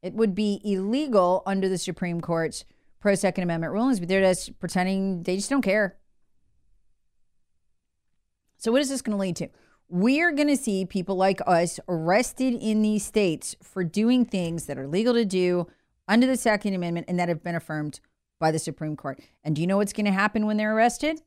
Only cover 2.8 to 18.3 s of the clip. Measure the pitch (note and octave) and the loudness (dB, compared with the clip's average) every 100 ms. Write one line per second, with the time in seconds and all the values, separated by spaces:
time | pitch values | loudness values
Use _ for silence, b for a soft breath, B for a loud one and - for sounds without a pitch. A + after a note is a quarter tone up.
2.8 | _ _ G#3 G3 G3 F3+ F3 E3 E3 G3 | _ _ 0 2 2 0 -2 -2 -2 0
3.8 | B3+ A#3 E3+ F#3+ F#3+ F#3 - - F3+ F#3+ | 0 0 2 4 4 2 -4 -10 -4 -2
4.8 | F#3 F#3+ F#3+ F3+ E3+ F#3 G3+ C#4 G3+ G#3 | 0 0 -2 -4 -4 -4 0 0 2 2
5.8 | G3 - _ _ _ _ _ _ _ _ | 0 -4 _ _ _ _ _ _ _ _
6.8 | _ _ _ _ _ _ _ _ _ _ | _ _ _ _ _ _ _ _ _ _
7.8 | _ _ _ _ _ _ _ _ A3+ B3 | _ _ _ _ _ _ _ _ 0 2
8.8 | C#4 C4+ - G3+ F#3+ E3+ E3 b b b | 2 -4 -4 -2 -2 -4 -8 b b b
9.8 | _ F3+ G#3+ C#4 F4 D4 D4 C#4 A#3+ G3 | _ 0 2 4 2 2 2 2 0 -2
10.8 | F#3 G3+ F3+ F#3+ F#3+ F#3+ - F3 E3+ - | -2 -4 -2 2 2 2 2 2 2 -4
11.8 | - F3 D#3+ G3 B3+ - C4 A#3+ A3 G#3+ | -6 -4 2 2 2 -2 -2 -2 0 2
12.8 | G#3+ G#3+ - A3 G3 D#3 - - - - | 2 0 0 0 0 0 -6 -14 -12 -4
13.8 | F3 G3+ A3 B3+ A#3+ G3 E3+ E3 - C3+ | -4 0 2 4 2 0 -4 -6 -8 -8
14.8 | C3+ E3+ A3+ A#3 A3 F#3 F3+ F3 E3+ b | -4 0 2 2 2 2 2 0 -2 b
15.8 | b _ - A3 C4 B3+ A#3+ G#3 G#3 F#3+ | b _ 0 4 4 2 2 0 0 -2
16.8 | F3 E3+ - F3+ F3 D#3+ F3 E3+ - D#3 | -2 -4 -4 -2 0 -2 -4 -6 -6 -6
17.8 | D3+ - _ _ _ | -6 -10 _ _ _